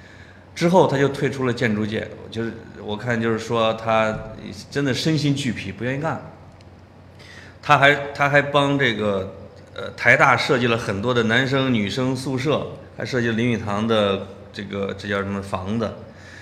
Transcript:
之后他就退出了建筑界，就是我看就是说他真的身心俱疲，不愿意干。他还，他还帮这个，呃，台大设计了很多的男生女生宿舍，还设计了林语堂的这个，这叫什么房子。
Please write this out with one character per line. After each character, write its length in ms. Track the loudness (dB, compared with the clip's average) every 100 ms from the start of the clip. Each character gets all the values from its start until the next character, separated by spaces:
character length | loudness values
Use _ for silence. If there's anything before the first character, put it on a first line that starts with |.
| -20 -20 -20 -20 -16
之 140 | -2 4
后 180 | 6 6
他 120 | 4
就 100 | 2
退 220 | 2 -2
出 160 | -2 -2
了 60 |
建 220 | 0 0
筑 120 | 0 -2
界， 200 | -4 -6 -12 -12
就 140 | -8
是 80 | -6 -8 -14 -14
我 120 | -8
看 240 | -6 -4 -2
就 140 | 0
是 60 | -2
说 340 | 0 0 2
他 400 | 0 0 2 2 -2 -8 -14 -14 -14 -8
真 140 | -2
的 80 | 0
身 240 | 0 0 2
心 180 | 2
俱 180 | 0 -2
疲， 200 | -4 -6
不 100 | -6
愿 120 | -6 -4
意 60 |
干。 180 | -4 -6 -10 -20 -20 -20 -20 -20 -20 -20 -20 -20 -20 -20 -20 -4
他 160 | 4 6
还， 160 | 8 6 0
他 140 | 0 4
还 140 | 4
帮 360 | 4 4 4 4
这 160 | 2
个， 400 | 2 0 0 -4 -10 -18 -20 -18
呃， 160 | -12 -12 -2
台 200 | 4 6
大 200 | 6 4
设 220 | 4 2
计 80 | 2
了 100 | 0
很 240 | 0 -2
多 140 | 0
的 80 | 2
男 260 | 2 2 2
生 240 | 0 2
女 160 | 0 0
生 260 | -2 -2
宿 220 | -2 -4 -2
舍， 300 | 0 -2 -2 -12 -16 -10
还 100 | -4
设 160 | -2
计 60 | 0
了 40 |
林 160 | 0 0
语 80 | -2
堂 320 | -2 -2 0
的 380 | 2 2 0 -4 -16 -18
这 100 | -14
个， 320 | -8 -6 -6 -6
这 100 | -4
叫 100 | -2
什 80 | -2
么 140 | -6
房 380 | -6 -6 -4 -4
子。 120 | -4 -6 -16 -20 -20 -20